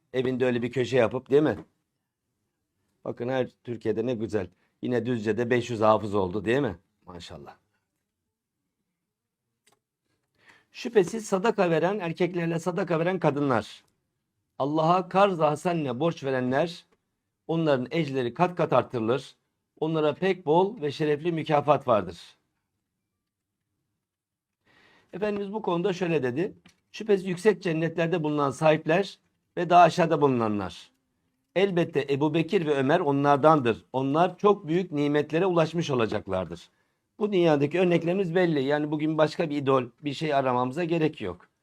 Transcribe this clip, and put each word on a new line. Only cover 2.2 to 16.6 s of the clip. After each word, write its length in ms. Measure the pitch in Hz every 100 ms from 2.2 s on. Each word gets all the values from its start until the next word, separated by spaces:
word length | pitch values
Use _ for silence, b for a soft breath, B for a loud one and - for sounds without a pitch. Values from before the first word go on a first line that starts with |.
| _ _ _ _ _ _ _ _
Bakın 240 | - 113 120
her 200 | 131 123 _
Türkiye'de 420 | - 113 113 107 120
ne 80 |
güzel. 360 | 117 110 104 90 _ _ -
Yine 240 | 120 123 110
Düzce'de 440 | 123 107 104 120
beş 200 | 123 117
yüz 100 | 113
hafız 340 | 107 107 104
oldu 300 | 101 92 101
değil 160 | 92 131
mi? 180 | 131 87 _ _ -
Maşallah. 500 | 87 82 80 71 - _ _ _ _ _ _ _ _ _ _ _ _ _ _ _ _ _ _ _ 117 _ _ _ _ _ _ _ _ b b b
Şüphesiz 540 | - 240 233 180 226 214
sadaka 440 | 190 226 214 180
veren, 280 | 160 170 214
erkeklerle 600 | 170 156 175 175 165 165
sadaka 420 | 180 175 165 160
veren 180 | 165 185
kadınlar, 680 | 156 139 143 117 104 - _ _ _ _ _ _ _ -
Allah'a 500 | 135 156 160 180 175
karz-ı 360 | 190 202 170
hasenle 560 | 151 151 180 170 139 120
borç 240 | 165 165
verenler, 640 | 135 131 127 135